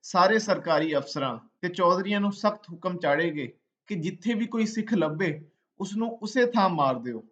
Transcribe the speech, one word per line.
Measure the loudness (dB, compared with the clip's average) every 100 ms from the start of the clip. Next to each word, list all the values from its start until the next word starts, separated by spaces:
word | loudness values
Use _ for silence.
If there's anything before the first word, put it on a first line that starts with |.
ਸਾਰੇ | 0 4 6 4
ਸਰਕਾਰੀ | 2 -2 2 2 2 -2
ਅਫਸਰਾਂ | -2 -4 -4 -6 _ _
ਤੇ | -6
ਚੌਧਰੀਆਂ | 2 2 2 2 0
ਨੂੰ | 0
ਸਖਤ | 0 -2 -2 -14
ਹੁਕਮ | -8 -6 -2
ਚਾੜੇ | 0 2 0
ਗਏ | -4 -8 _ _ _ _
ਕਿ | -4
ਜਿੱਥੇ | -4 -4 -2
ਵੀ | -2 -2
ਕੋਈ | -2 -2
ਸਿੱਖ | -2 -2
ਲੱਭੇ, | 0 0 0 -2 -4 -12 _ _ _
ਉਸ | -8 -4
ਨੂੰ | -4 -6
ਉਸੇ | -4 2 2
ਥਾਂ | 4 2
ਮਾਰ | 4 2 0
ਦਿਓ | -6 -10 -12